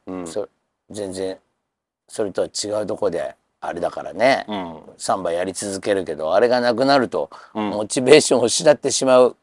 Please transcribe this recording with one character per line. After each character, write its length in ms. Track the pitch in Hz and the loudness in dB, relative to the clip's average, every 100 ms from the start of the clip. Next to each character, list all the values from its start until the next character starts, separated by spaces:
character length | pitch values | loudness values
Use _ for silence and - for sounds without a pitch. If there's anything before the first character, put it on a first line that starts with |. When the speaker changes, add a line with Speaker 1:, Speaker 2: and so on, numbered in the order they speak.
| - | -10
Speaker 1:
う 80 | |
ん。 120 | 92 85 | -10 -8
Speaker 2:
そ-、 220 | 104 - _ _ _ - | -8 -10 _ _ _ -18
全 220 | 104 98 | -10 -8
然、 260 | 92 95 95 _ _ _ _ _ _ _ | -6 -8 -8 _ _ _ _ _ _ _
そ 160 | - | -6
れ 80 | 104 | -4
と 80 | 87 | -4
は 80 | 90 | -4
違 200 | - 104 107 | -6 -6 -4
う 40 | 101 | -6
と 100 | 110 | -4
こ 140 | 101 | -2
で、 260 | 85 67 - _ _ | -2 -6 -10 _ _
あ 120 | 82 | -10
れ 60 | 85 | -6
だ 100 | 82 | -6
か 120 | - | -6
ら 120 | 69 | -10
ね。 320 | 78 127 113 - | 0 0 0 -4
Speaker 1:
う 80 | 101 | -10
ん。 240 | 85 78 - - | -10 -14 -20 -10
Speaker 2:
サ 200 | - 104 | -4 -4
ン 60 | |
バ 100 | 87 | -2
や 120 | 85 | -4
り 80 | 92 | -4
続 260 | 92 104 95 | -6 -8 -6
け 140 | 107 | -2
る 100 | 98 | -2
け 120 | 85 73 | -4 -6
ど、 180 | 78 | -2
あ 60 | 95 | 2
れ 80 | 117 | 2
が 140 | 123 | 2
な 120 | 120 | 0
く 120 | 113 135 | 0 2
な 120 | 139 | 2
る 120 | 110 | 2
と、 180 | 82 71 - - | -4 -6 -10 -12
Speaker 1:
う 60 | - | -6
ん。 100 | 104 | -4
Speaker 2:
モ 160 | 101 107 | -4 -4
チ 140 | - | 0
ベ 140 | 127 | 6
ー 60 | 151 | 6
シ 140 | - | 8
ョ 40 | 131 | 2
ン 20 | |
を 40 | |
失 280 | 117 - 160 | 2 2 2
っ 20 | 147 | 2
て 140 | 139 | 0
し 140 | - | 0
ま 160 | 131 127 | 4 6
う 160 | 123 - | 6 2